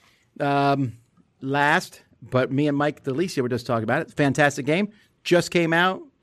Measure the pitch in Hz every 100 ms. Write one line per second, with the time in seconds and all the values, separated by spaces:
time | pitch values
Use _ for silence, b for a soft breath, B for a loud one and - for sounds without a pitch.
0 | b b b - 143 143 139 139 127 -
1 | _ _ _ - 135 139 147 170 - -
2 | _ _ 113 127 131 135 151 143 147 143
3 | 139 135 180 - 123 123 123 117 110 139
4 | 156 - 139 143 143 143 131 160 208 B
5 | B B - 175 - 175 165 165 185 190
6 | 320 -